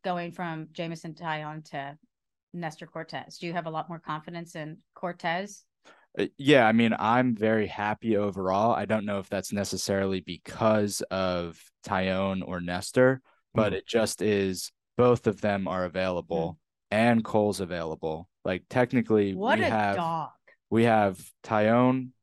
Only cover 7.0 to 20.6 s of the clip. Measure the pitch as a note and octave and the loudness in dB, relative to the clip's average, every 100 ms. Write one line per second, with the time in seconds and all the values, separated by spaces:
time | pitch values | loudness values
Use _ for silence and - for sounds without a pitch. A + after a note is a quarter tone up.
7 | G#2+ A#2+ B2+ A2 A2 A2 G2+ - G#2 G#2+ | 2 4 2 2 2 2 0 -4 -4 -4
8 | A2+ G2+ G2+ F#2+ F#2 F#2+ A2+ G#2 G2+ G#2+ | 0 0 0 -2 0 2 2 0 0 -2
9 | G#2 G2+ F#2+ G2 - G#2 F#2+ F#2+ - G2 | -2 -6 -4 -6 -4 -4 -4 -4 -2 0
10 | G2 F#2+ F2+ E2+ - - A2+ A2 G#2 - | 0 -4 -6 -12 -12 0 2 2 0 -4
11 | - F#2+ F#2 F2+ E2+ E2 - _ - G2 | -4 -2 0 -2 -4 -10 -20 _ -4 -2
12 | F#2+ F#2+ G2 F#2+ - F2+ F2 F2+ - B2+ | 0 0 0 -2 -6 -6 -6 -6 0 4
13 | B2+ C3 _ _ _ - G#2+ F#2+ - A2+ | 6 4 _ _ _ 0 0 -2 -2 0
14 | A2 - G2+ G2+ G2 F#2 - _ _ - | 0 0 0 2 0 -4 -10 _ _ 2
15 | B2 A#2+ A2+ F#2+ G#2+ G2+ F2+ F#2 F2+ F2 | 4 4 2 0 -2 -2 -2 -2 -2 -2
16 | F#2 F2 E2 E2 E2 D#2+ _ _ _ G#2 | -2 -2 -4 -2 -2 -6 _ _ _ 2
17 | A#2+ A#2 A2 A2 G#2 F#2+ F2 F2 D#2+ D#2 | 4 4 2 2 2 0 -6 -6 -6 -6
18 | E2 D#2 F2 _ - F#2 _ C3 B2 B2+ | -6 -6 -10 _ -4 -4 _ 0 2 0
19 | A2+ G#2+ G2+ F#2 A3+ - F4 A2 G3+ F#3+ | 2 2 2 -2 0 0 2 0 0 0
20 | E3 E3 C#3+ _ _ _ | -2 -4 -6 _ _ _